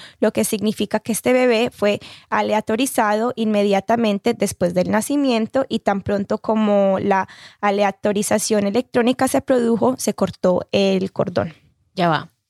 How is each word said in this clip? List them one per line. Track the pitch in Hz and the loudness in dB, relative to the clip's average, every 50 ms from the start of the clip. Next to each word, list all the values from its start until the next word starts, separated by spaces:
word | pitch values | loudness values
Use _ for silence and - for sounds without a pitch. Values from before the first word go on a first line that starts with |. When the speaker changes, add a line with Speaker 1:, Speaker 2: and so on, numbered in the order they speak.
| - - - - | -20 -20 -6 -2
Speaker 1:
lo | - 214 - | -2 0 0
que | 220 220 | 0 -2
significa | - - 208 196 214 196 - 214 196 - 208 | -2 -2 -2 -2 -2 -2 -2 -4 -4 -4 -4
que | - - | -2 -4
este | 226 - - 247 | -6 -2 0 0
bebé | 254 254 254 254 233 220 233 - | 2 2 4 2 2 2 0 -2
fue | - - 208 208 208 202 - - - - - - | -2 -2 0 0 0 -2 -4 -12 -20 -20 -10 -4
aleatorizado | 226 208 214 208 208 214 214 - 220 220 269 269 - - 226 208 208 214 226 247 - | -2 -2 0 0 0 -2 -2 -2 -2 -2 -2 -2 0 0 0 2 0 0 0 -2 -2
inmediatamente | - 226 214 214 208 202 208 196 196 196 - 226 233 233 220 202 202 - 240 240 | -2 -2 0 2 2 2 2 2 0 0 0 0 0 2 0 0 0 0 -2 -2
después | - 196 202 - - 180 175 175 | 0 -2 -4 -2 -2 -2 -2 0
del | 180 180 180 | 0 0 0
nacimiento | 190 214 214 - 285 294 277 269 240 220 220 220 - 269 262 - | 0 -2 0 0 0 0 0 2 0 0 -2 -2 -2 -2 -2 -2
y | 220 220 | -4 -4
tan | - - 202 202 | 0 0 -2 -2
pronto | 185 - 208 196 196 - 240 220 | -2 -2 -2 -2 -2 -2 -4 -4
como | - - 220 220 220 208 208 202 196 196 190 190 | -2 -2 0 0 2 2 2 4 2 2 2 0
la | 208 202 190 190 190 - - - - - - _ | 0 0 0 0 0 -4 -8 -20 -20 -20 -10 _
aleatorización | - 208 202 202 208 196 196 _ - 208 208 202 214 - 214 214 - - 220 208 202 | -2 0 2 2 0 0 -2 _ -2 -2 -2 0 0 0 0 -2 0 0 0 0 0
electrónica | 202 196 233 254 _ - 254 233 233 254 - 269 262 | 0 0 -2 -2 _ 0 0 2 2 2 0 0 0
se | - 269 | 0 0
produjo, | - - 269 247 240 233 233 208 - 240 262 - | 0 0 0 2 2 2 0 2 2 0 0 -2
se | - - 202 | -4 -4 -2
cortó | - 202 196 - - - 185 180 - - - | -2 -2 -4 -2 0 0 2 2 0 -2 -2
el | - 202 196 196 190 185 185 190 | 0 0 2 2 2 0 -2 -4
cordón. | - - - 190 180 - 202 170 - - _ _ _ _ _ _ _ | -4 -4 -4 -2 -2 -4 -4 -4 -6 -14 _ _ _ _ _ _ _
Speaker 2:
Ya | - 175 170 | -2 0 0
va. | 160 143 - - _ _ _ _ | 0 0 -4 -8 _ _ _ _